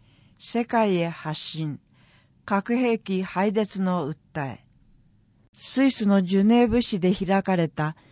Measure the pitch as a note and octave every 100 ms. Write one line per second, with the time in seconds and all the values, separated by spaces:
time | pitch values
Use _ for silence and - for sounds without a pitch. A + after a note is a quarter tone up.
0 | _ _ _ _ - A#3 A#3 A#3 G#3+ F3+
1 | E3+ E3 D#3+ D3+ - D#3 D#3 C3+ _ _
2 | _ _ _ _ - G3 G#3 A#3+ B3 A3+
3 | - F#3+ F#3+ F#3 G#3 G3+ G#3 F#3+ F#3 F3+
4 | C#3+ D#3 _ D#3 C3+ - _ _ _ _
5 | _ _ _ _ _ - - - C4+ -
6 | G#3 G3 F3 G3 G#3 A#3+ A#3+ A#3 - G3+
7 | F3+ G3 F3+ G3 F#3+ F#3 E3 - D#3 D#3
8 | _